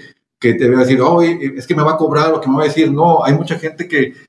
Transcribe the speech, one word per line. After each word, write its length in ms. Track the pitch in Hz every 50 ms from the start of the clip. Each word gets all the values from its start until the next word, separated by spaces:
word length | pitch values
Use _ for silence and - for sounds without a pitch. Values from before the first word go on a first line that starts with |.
| - - _ _ _ _ _ _
que 160 | - 117 110
te 160 | 117 135 120
va 80 | 127 127
a 60 | 127
decir, 160 | 127 135 123
"Oh, 180 | 127 156 170 170
es 460 | 170 165 165 135 139 135 135 131 -
que 80 | - 160
me 80 | 151
va 120 | 147 156 160
a 20 |
cobrar", 360 | 156 175 175 147 147 156 160
o 80 | 156 -
que 80 | - 131
me 100 | 135 151
va 40 |
a 40 | 156
decir, 260 | 143 147 160 156 139
no, 320 | 139 147 165 170 165 165 156
hay 100 | 139 143
mucha 240 | 165 170 - 160 151
gente 300 | 160 156 - - 170 -
que 260 | 160 143 127 - - - -